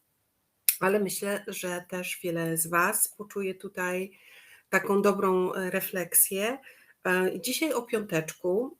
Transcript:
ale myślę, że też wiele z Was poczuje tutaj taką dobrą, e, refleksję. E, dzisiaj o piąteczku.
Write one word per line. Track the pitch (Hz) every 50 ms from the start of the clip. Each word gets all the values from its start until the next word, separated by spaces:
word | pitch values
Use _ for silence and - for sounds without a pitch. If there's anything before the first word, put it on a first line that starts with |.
| _ _ _ _ _ _ _ _ _ _ _ _ _ - - -
ale | 185 190 196 214
myślę, | 202 190 190 - 202 202 202 190 196 -
że | 190 - - 180 175 175 175 -
też | - 180 180 180 - - -
wiele | 180 165 165 165 165 165 160
z | 165 165
Was | 170 170 175 196 214 - - -
poczuje | - - 208 208 - 202 196 190 185
tutaj | 185 - 190 - - 180 180 180 180 190 196 - - - - - - - - - - _ _
taką | - 190 - - 196 196
dobrą, | 202 202 190 196 196 190 185 185 185 180 -
e, | 190 190 185
refleksję. | 185 190 185 - - 185 175 175 - - - - 196 190 202 226 262 277 - - - - - - _ _ - 185
E, | 180 185 185 190 - 190
dzisiaj | 185 240 254 - 320 311 269
o | 240
piąteczku. | 240 - - 220 208 208 175 160 156 160 - - - 180 180 208 254 277 -